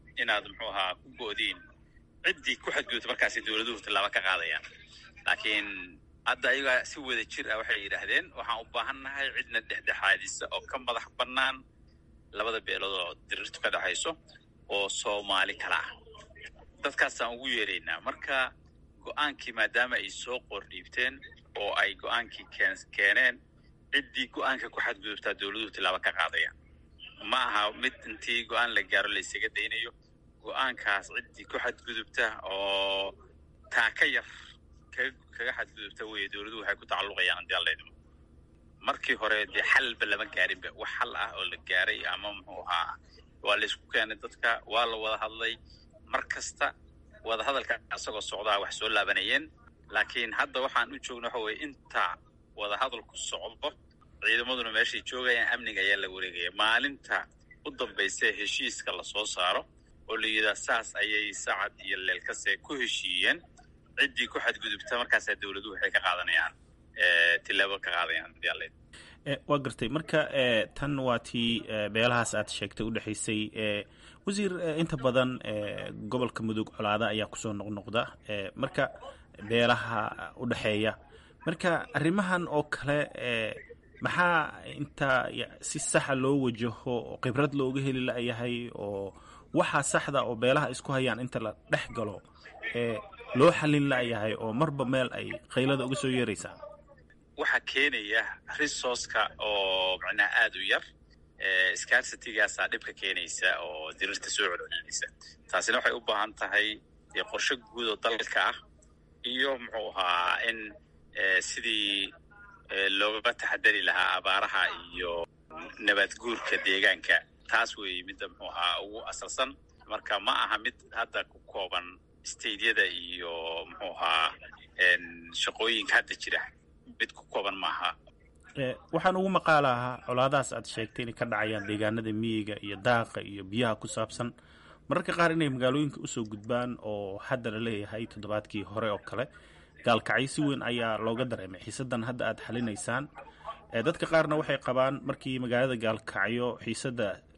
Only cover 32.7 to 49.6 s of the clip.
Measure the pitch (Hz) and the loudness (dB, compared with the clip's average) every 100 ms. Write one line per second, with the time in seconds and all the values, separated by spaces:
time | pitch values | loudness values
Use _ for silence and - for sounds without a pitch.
32.7 | 98 98 98 98 - - - - - - | 0 0 0 -4 -8 -20 -20 -20 -20 -2
33.7 | - 113 - 156 123 - - - - - | 2 2 4 4 2 -2 -12 -18 -20 -20
34.7 | - - 127 131 - - - 120 127 107 | -20 -12 -4 -4 -6 -16 -8 -4 -4 -6
35.7 | 113 101 - 110 107 98 101 104 110 101 | -8 -12 -10 -10 -6 -6 -6 -10 -6 -4
36.7 | 98 87 92 101 95 90 87 87 92 85 | -4 -2 -2 -2 0 0 0 -2 -2 0
37.7 | 80 - - - - - - - - - | -2 -6 -20 -20 -20 -20 -20 -20 -20 -20
38.7 | - - - - - 107 107 104 107 - | -10 -4 -2 0 0 2 2 0 0 4
39.7 | 135 131 110 107 101 107 - 92 92 85 | 4 4 0 -2 -2 -2 0 0 0 -8
40.7 | - - - 120 - 107 - 90 90 - | -8 -6 -2 -2 -2 -6 -4 -6 -6 0
41.7 | 92 98 107 - 92 104 101 101 87 87 | 2 2 0 -2 -4 -6 -10 -12 -10 -2
42.7 | 85 85 - - - - - - 104 107 | -2 -2 -6 -16 -20 -20 -6 0 2 2
43.7 | - - 117 110 107 120 - 120 117 - | -2 -2 0 0 -4 -12 -2 0 0 0
44.7 | 110 120 110 110 107 110 110 113 120 - | 2 2 0 -2 -2 -4 -2 -4 -4 -10
45.7 | - - - - 127 - - - - 143 | -20 -20 -20 -6 -4 -4 -6 -6 -2 -2
46.7 | - - - - - 110 113 120 135 117 | -2 -16 -20 -20 -10 -4 -2 0 0 0
47.7 | 113 - - - 107 - 98 107 101 98 | -4 -6 -10 -6 -6 -6 -2 2 2 2
48.7 | - 113 104 98 95 101 135 160 - | -4 0 2 4 2 2 0 -2 -16